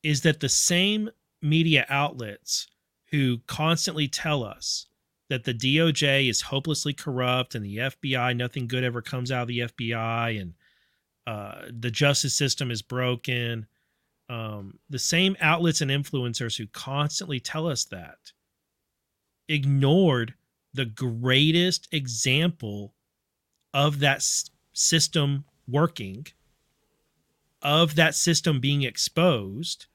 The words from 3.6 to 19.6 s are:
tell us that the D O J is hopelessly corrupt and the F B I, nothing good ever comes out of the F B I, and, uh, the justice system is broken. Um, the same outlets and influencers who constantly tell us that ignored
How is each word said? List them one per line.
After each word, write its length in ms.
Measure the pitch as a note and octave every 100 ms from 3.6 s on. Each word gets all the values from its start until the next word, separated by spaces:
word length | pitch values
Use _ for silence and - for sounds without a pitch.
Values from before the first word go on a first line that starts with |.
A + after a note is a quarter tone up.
| D#3 E3 - D#3 C#3+
tell 360 | - D#3+ D3
us 420 | G#2+ - - - - _ _ _ _
that 140 | C3
the 100 | B2
D 260 | A#2 B2+ D3
O 100 | E3
J 380 | C#3+ D3 C#3 C3+
is 140 | A2
hopelessly 500 | - C3+ D3+ D3 D3
corrupt 640 | C#3 - B2+ B2 B2+ B2+
and 100 | A#2
the 160 | G2+ G#2
F 200 | C3 -
B 140 | C#3+
I, 200 | C3 B2
nothing 340 | A#2+ B2 C#3+ A#2+
good 160 | B2+
ever 160 | B2+ A#2+
comes 320 | - C3 B2
out 100 | B2+
of 60 | A#2+
the 140 | A#2+
F 120 | A#2+
B 200 | - A2+
I, 360 | A#2 A2+ A2+ A#2
and, 240 | G#2+ F#2 E2+ _ _ _ _ _ _ -
uh, 360 | G#2 G2+ - -
the 200 | A#2 A#2+
justice 440 | A2 C#3+ C#3 C#3
system 360 | - C3+ - B2+
is 120 | A2+
broken. 840 | - B2 B2+ B2 - B2 A#2+ A#2 A2 _ _ _ _ _ _
Um, 500 | A#2+ A2 G#2+ G2 - _
the 80 | C3+
same 380 | - E3 F#3+ F#3+
outlets 400 | D#3+ E3 E3+ D#3
and 100 | C#3+
influencers 640 | C#3 C#3 C#3 B2 A2+ A#2 -
who 100 | G#2+
constantly 720 | - - C#3 D3 - F#3 C3
tell 260 | - D#3 D#3+
us 180 | B2+
that 480 | - F#2+ E2+ - - _ _ _ _ _ _ _ _ _ _ _ -
ignored 840 | D3+